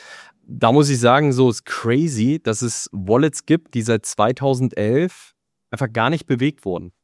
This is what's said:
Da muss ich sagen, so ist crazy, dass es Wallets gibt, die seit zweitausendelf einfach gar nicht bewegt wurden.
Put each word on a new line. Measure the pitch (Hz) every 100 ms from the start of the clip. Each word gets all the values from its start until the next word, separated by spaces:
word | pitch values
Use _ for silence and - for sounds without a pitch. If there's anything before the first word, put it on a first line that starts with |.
| - - - _ -
Da | 123 113
muss | 143 143
ich | 127
sagen, | 120 135 147
so | 127 127
ist | 107 -
crazy, | - 113 131 165 113 123 156
dass | 113 107
es | 117 - -
Wallets | 98 92 123 156 -
gibt, | - 170 -
die | 120
seit | 110 110 -
zweitausendelf | - 107 131 139 127 127 - 107 135 175 - - _ _ _ _
einfach | 120 127
gar | 113 120
nicht | 165
bewegt | - 127 143 143
wurden. | 98 87 87 _